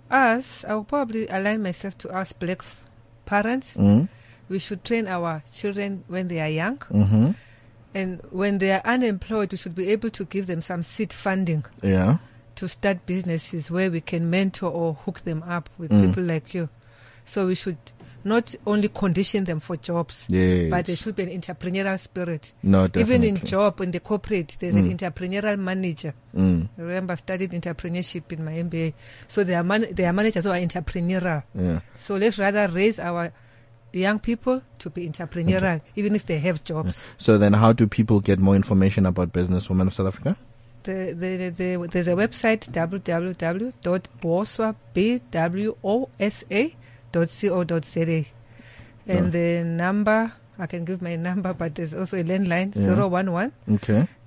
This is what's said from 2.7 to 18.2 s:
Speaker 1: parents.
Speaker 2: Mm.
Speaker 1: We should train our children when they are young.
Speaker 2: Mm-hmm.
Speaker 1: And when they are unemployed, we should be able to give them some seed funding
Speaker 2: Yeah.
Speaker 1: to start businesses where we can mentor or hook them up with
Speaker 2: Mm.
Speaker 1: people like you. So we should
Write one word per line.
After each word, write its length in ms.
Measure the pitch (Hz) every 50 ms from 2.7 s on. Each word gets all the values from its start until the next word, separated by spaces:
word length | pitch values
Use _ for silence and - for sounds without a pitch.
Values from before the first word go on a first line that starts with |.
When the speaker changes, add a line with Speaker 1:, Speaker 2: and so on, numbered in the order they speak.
| - - - - - - - _ - - _
Speaker 1:
parents. 500 | - 202 208 214 226 247 262 - - -
Speaker 2:
Mm. 340 | - 202 202 208 240 - - - - - - - - - -
Speaker 1:
We 120 | 185 190
should 240 | - - 208 180 -
train 240 | - 233 226 220 185
our 340 | 185 175 170 165 160 156 - -
children 520 | - - - 202 196 202 202 202 196 180 -
when 220 | - 175 185 185 175
they 120 | 175 160
are 80 | 156 156
young. 300 | 156 156 170 214 269 285
Speaker 2:
Mm-hmm. 540 | - - - 104 104 98 107 107 117 156 214 - - - - - - - - - - _
Speaker 1:
And 280 | - 196 190 185 180 165 - -
when 280 | - 185 202 202 202 190
they 120 | 196 190
are 120 | 190 185 -
unemployed, 680 | 220 247 254 247 220 202 185 - - 226 214 202 180
we 80 | 196 175
should 160 | - 180 165
be 140 | 185 180 190
able 220 | 220 208 233 226
to 140 | - - 190
give 200 | - - 196 190
them 160 | 180 175 165
some 220 | - - 180 170 165
seed 280 | - - - 214 -
funding 520 | - - - 202 190 190 190 170 160 151 - - - -
Speaker 2:
Yeah. 360 | - 98 95 92 92 104 151 175 - - - - - - -
Speaker 1:
to 140 | - 185 175
start 360 | - - - 202 196 180 -
businesses 640 | - 180 190 180 175 165 160 - - 180 165 147 -
where 220 | 165 185 190 190
we 100 | 165 165
can 300 | - - 175 170 170 165
mentor 400 | 175 190 196 190 - - 196 170
or 240 | - 170 165 165 156
hook 280 | - - - 160 - -
them 180 | 175 160 156
up 280 | 165 175 175 170 - - -
with 140 | - 170 151
Speaker 2:
Mm. 160 | 208 208 196
Speaker 1:
people 160 | 185 180 190
like 320 | 180 170 165 156 - - -
you. 140 | 180 165 - - - - - - - - - - - -
So 240 | - - 208 190 185
we 80 | 185
should 220 | - - 190 165 - - - - - - - - -